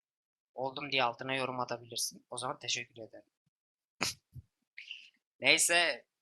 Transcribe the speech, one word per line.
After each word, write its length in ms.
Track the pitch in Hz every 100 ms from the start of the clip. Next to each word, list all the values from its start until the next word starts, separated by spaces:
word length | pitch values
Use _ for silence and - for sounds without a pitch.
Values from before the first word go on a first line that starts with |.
| _ _ _ _ _
Oldum 380 | - 131 135 143
diye 100 | 135
altına 300 | 120 117 131
yorum 260 | 135 127 127
atabilirsin. 640 | 123 120 117 113 - 190 -
O 80 | 123
zaman 200 | 127 147
teşekkür 440 | 123 123 120 117
ederim. 280 | 107 107 - _ _ _ _ _ _ -
<laughs> 200 | - - _ - - _ _ - - - - _ _ _
Neyse. 680 | 131 160 - 170 165 120 - _